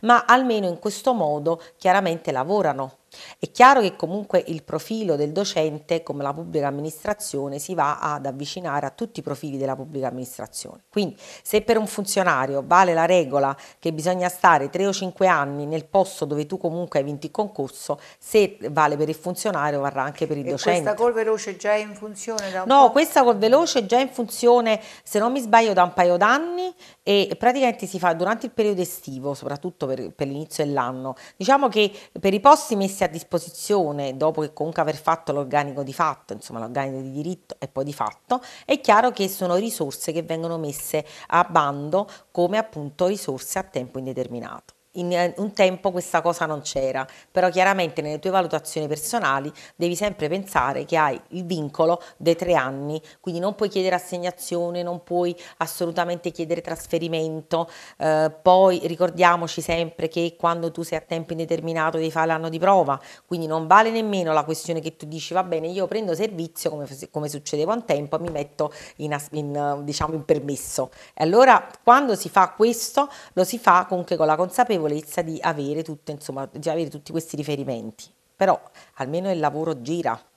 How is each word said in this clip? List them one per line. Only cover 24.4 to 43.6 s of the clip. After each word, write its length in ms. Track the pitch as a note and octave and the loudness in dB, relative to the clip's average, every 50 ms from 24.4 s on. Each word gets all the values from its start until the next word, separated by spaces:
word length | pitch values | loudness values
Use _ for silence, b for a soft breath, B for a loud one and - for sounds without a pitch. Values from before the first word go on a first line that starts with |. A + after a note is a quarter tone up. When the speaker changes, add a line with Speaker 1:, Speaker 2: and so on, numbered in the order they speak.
| - A#3+ A#3+ B3 A#3 A3+ A3 G#3+ B B B B | 4 6 6 6 4 2 0 -2 B B B B
Speaker 1:
se 160 | B - - G#3 | B -4 -2 0
non 140 | G#3 A#3+ | 0 2
mi 80 | C4 C#4+ | 0 -2
sbaglio, 320 | B3 A3 G#3+ A3+ A3+ A3 | 0 4 6 6 6 6
da 120 | G3 F#3 F3+ | 6 4 4
un 100 | F3 - | 4 6
paio 240 | - F3+ F3+ F3 F3 | 4 4 4 6 4
d'anni 580 | G3 G#3+ B3 C#4+ D#4+ E4+ F4 F4+ F#4 F#4 F4 B B B B B _ | 4 4 4 4 2 -2 -4 -4 -4 -6 -8 B B B B B _
e 320 | - G3+ G3+ G3 G3 G3 - | 2 4 4 4 2 -2 2
praticamente 480 | - A#3+ B3 C#4 C4 A#3+ A3 A#3 - F#3 | 2 2 4 4 2 2 0 -2 -8 -8
si 120 | - F#3 | -6 0
fa 140 | F3 F3 E3 | 2 2 2
durante 340 | E3 F3 F#3+ A3 A3+ - A#3 | 2 0 0 -2 -2 -4 -8
il 40 | |
periodo 300 | _ - A3 G#3 G#3 F3+ | _ 0 0 0 2 0
estivo, 520 | F3+ E3+ - - - - C3+ C3 B2+ C#3+ C#3+ | -2 -4 -6 -12 -12 -12 -12 -8 -6 -6 -6
soprattutto 540 | B2+ - C3 C#3+ C#3+ - F3+ E3+ _ D#3 C3 | -6 -8 -10 -10 -8 -8 -10 -8 _ -6 -4
per, 240 | C3 B2 B2 E2+ | -4 -6 -6 -12
per 160 | - - D3 C#3 | -8 -6 -6 -6
l'inizio 380 | C#3 C#3+ D#3 - - - D#3 | -6 -8 -10 -10 -4 -4 -2
dell'anno. 500 | C#3+ C#3+ C#3 B2 B2 C3 B2+ C3 C3 B2+ B B B B B | -2 0 -2 -2 -2 -4 -8 -8 -10 -10 B B B B B
Diciamo 320 | F#3+ G3 C4+ C#4 C#4+ B3 | 2 2 4 4 4 2
che 220 | G3 G#3+ G#3 G3+ G3+ B B B _ - | 2 2 2 2 0 B B B _ -2
per 140 | - G3 F#3+ | 0 0 0
i 80 | G#3 | 6
posti 340 | G3 C#4 D4+ D4+ - - A#3 | 8 8 8 8 6 -2 -2
messi 200 | G3+ G3 F#3+ G3 - | 0 0 -2 0 -2
a 100 | G3 F3 | -2 -2
disposizione, 1120 | D#3 E3 - _ - E3+ - - - - - - G#3 G3+ F3 D3 D3 D3 C#3+ C#3 C3 C3+ | -2 -6 -10 _ -4 -4 -4 -6 -14 -12 -4 0 2 2 2 0 -2 -4 -4 -6 -4 0
dopo 240 | D3+ D#3 D#3 - | 0 0 0 0
che 120 | D#3 C#3 - | -4 -6 -4
comunque 280 | - D3 E3 D#3+ - | -6 -6 -4 -2 -2
aver 140 | D#3+ D3 D3+ | -2 -2 -2
fatto 360 | C#3+ - - E3 E3 - - | -2 0 0 0 0 -2 -4
l'organico 520 | D3 C#3+ C#3+ C3 C#3 D3 C#3+ C#3+ C3 C#3 C#3 | -4 -4 -4 0 0 0 0 0 -6 -8 -8
di 100 | C3 C3+ | -8 -2
fatto, 400 | - F3 D#3 C#3 - _ - G#2+ | -2 -2 -2 -2 -6 _ -14 -14
insomma 260 | G#2+ - - A#2 A#2 | -14 -14 -14 -12 -10
l'organico 400 | A2+ A2+ B2 C#3 C3+ C3+ C3+ C3 | -10 -6 -6 -6 -6 -4 -6 -8
di 120 | C3 C3+ | -10 -10
diritto 440 | C3+ C#3+ D3+ E3+ F#3 - _ _ - _ | -10 -8 -8 -8 -8 -10 _ _ -14 _
e 80 | - C3+ | -14 -10
poi 180 | _ C3+ C#3 | _ -6 -6
di 80 | D3 C#3+ | -6 -4
fatto, 480 | - A#2+ G#2 - _ _ _ B3 B3 B3+ B B B B | -4 -6 -6 -6 _ _ _ -4 -4 -4 B B B B
è 160 | B C#4+ - | B -2 0
chiaro 300 | - - G#3 G#3+ A#3 B3+ | 4 6 6 6 6 4
che 180 | B3 - G3 F#3 | 0 0 -4 -4
sono 260 | F#3+ - F#3+ F3 F3 | -4 -4 -2 0 0
risorse 560 | F3+ G#3+ A#3 A3 - E3 C#3 C#3 - - - | 0 0 -2 -4 -4 -6 -6 -6 -8 -8 -6
che 120 | D3+ E3 D#3+ | -4 -6 -4
vengono 340 | D#3+ E3 D#3+ E3 E3 E3+ E3 | -4 -6 -4 -4 -6 -6 -4
messe 480 | D#3+ C#3+ C#3+ - - - - D#3 D3 B B B B B | -6 -6 -8 -8 -8 -4 -4 -4 -4 B B B B B
a 160 | - E3+ F3+ | 2 2 2
bando 640 | - E3+ E3 D3 C#3+ C#3+ C#3+ C#3+ D3+ D#3+ F#3 G#3 G#3 B B B B | 4 2 2 2 2 -2 -6 -6 -2 -2 -2 -2 -2 B B B B
come 260 | _ - F3 F3 G3 G#3+ | _ 0 0 2 2 -2
appunto 480 | G#3+ A3 - D#3+ D3 C#3+ D3 - F3+ | -2 -4 -6 -10 -10 -10 -4 -2 0
risorse 540 | F#3 G#3 G3 - - C3+ C3 - - - | 0 0 -2 -4 -6 -8 -8 -8 -6 -6
a 40 | F#3 | -6